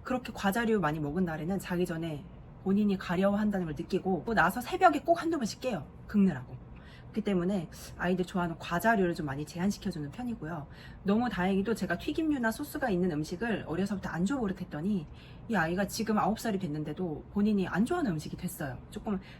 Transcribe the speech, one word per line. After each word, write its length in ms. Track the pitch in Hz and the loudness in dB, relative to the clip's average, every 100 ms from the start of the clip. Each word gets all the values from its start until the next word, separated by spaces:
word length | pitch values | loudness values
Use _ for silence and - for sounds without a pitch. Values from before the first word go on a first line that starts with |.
그렇게 280 | - 254 247 | -4 -4 -4
과자류 460 | - 196 202 226 220 | -2 0 2 2 4
많이 200 | 151 160 | 2 0
먹은 260 | 143 160 175 | -2 0 0
날에는 340 | 156 156 196 | 0 -2 -2
자기 260 | - 175 175 | -2 0 0
전에 380 | 165 165 147 - - - - | 0 -4 -6 -10 -16 -18 -6
본인이 340 | 185 202 208 190 | 2 4 4 2
가려워한다는 680 | - 175 196 202 214 196 165 | 0 2 4 4 2 0 -2
걸 100 | 147 | -4
느끼고, 460 | 170 190 190 175 226 | -2 0 2 0 2
또 80 | |
나서 280 | 202 170 240 | 4 4 2
새벽에 400 | - 359 359 294 | -4 6 6 6
꼭 200 | - 330 | 4 2
한두 160 | 330 320 | 4 0
번씩 220 | 214 - | -2 -2
깨요, 240 | 254 185 - - - | -2 -2 -6 -14 0
긁느라고. 480 | 208 190 131 - - - - - - - | 6 6 4 -6 -14 -14 -16 -18 -18 -8
그렇기 80 | 220 | -4
때문에 480 | 208 185 175 202 156 - - - | 2 2 2 0 -2 -12 -14 -4
아이들 280 | 175 185 180 | 0 2 0
좋아하는 320 | 180 170 160 | 0 -2 -4
과자류를 560 | - 175 226 220 180 | -2 2 4 6 4
좀 140 | 170 147 | 2 -2
많이 180 | 139 151 | -4 -6
제한시켜주는 640 | 170 196 196 196 165 147 | -2 0 0 -4 -4 -6
편이고요. 540 | 196 247 226 156 170 143 - - - | -6 -6 -6 -6 -8 -10 -14 -16 -6
너무 260 | 190 214 247 | 2 4 2
다행히도 460 | 175 185 196 196 220 | 0 2 2 2 0
제가 240 | 185 - | 0 -2
튀김류나 500 | - 302 320 285 226 | -2 -2 0 2 0
소스가 380 | 220 294 302 262 | 0 -6 -2 0
있는 220 | 180 185 | 2 2
음식을 540 | 151 151 175 233 190 - | 0 -2 -4 -2 -2 -2
어려서부터 420 | 170 196 190 - | -2 0 -2 -4
안 160 | 165 190 | 0 0
좋아 140 | 277 | 0
버릇했더니, 640 | 202 185 - 147 185 202 147 - - - - | -2 -4 -6 -4 -2 -2 -4 -14 -16 -14 -2
이 60 | 202 | 2
아이가 300 | 160 180 196 | 2 2 0
지금 320 | - 226 214 | -2 0 2
아홉 220 | 180 220 | 2 2
살이 180 | 233 196 | 0 0
됐는데도 680 | 165 151 151 - 180 143 - | -2 -4 -4 -2 -4 -4 -4
본인이 360 | 202 208 202 175 | 2 4 4 2
안 180 | 180 240 | 2 2
좋아하는 260 | 359 254 | 2 2
음식이 220 | 156 - - | 0 -4 -6
됐어요. 400 | 175 - 147 123 - | -6 -4 -6 -8 -10
조금 300 | 208 226 190 - - | -8 -2 -4 -4 -18